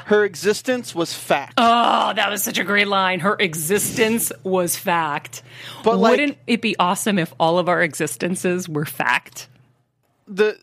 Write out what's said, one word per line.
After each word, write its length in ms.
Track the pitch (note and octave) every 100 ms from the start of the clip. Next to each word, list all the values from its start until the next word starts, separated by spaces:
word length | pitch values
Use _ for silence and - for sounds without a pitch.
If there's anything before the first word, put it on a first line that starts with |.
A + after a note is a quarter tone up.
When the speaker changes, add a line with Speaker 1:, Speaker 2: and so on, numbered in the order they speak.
| -
Speaker 1:
Her 180 | G#3
existence 680 | G3+ D#3+ F#3+ G#3 - B3 - E3+
was 180 | E3
fact. 400 | - - D3+ C#3 -
Speaker 2:
Oh, 560 | A#3 A#3 A#3+ A3+ G#3+
that 160 | G3+ G3+
was 140 | G3+
such 160 | G#3+ -
a 60 |
great 240 | F#3 G3+ G3+
line. 320 | G3 F#3+ F#3
Her 160 | F3 G#3
existence 960 | G3 D#3 D#3 G3+ G3+ - A3 A3+ - -
was 320 | F#3+ F#3 F3 -
fact. 680 | - E3+ D#3+ D3 - - - - - -
Speaker 1:
But, 140 | A3 G3
like 120 | A3+
Speaker 2:
Wouldn't 280 | B3+ C#4+ - -
it 120 | A#3
be 140 | A3+ -
awesome 360 | F3+ F#3+ - G3+
if 120 | E3 -
all 220 | E3 F3
of 80 | E3+
our 120 | E3+
existences 880 | E3+ - D3+ - F3 F3+ F#3 F3+ F3+
were 160 | D3+
fact? 640 | D3+ - A#2+ B2+ - - - _ _ _ _ _ _ _ -
Speaker 1:
The, 320 | F#3+ G#3+ -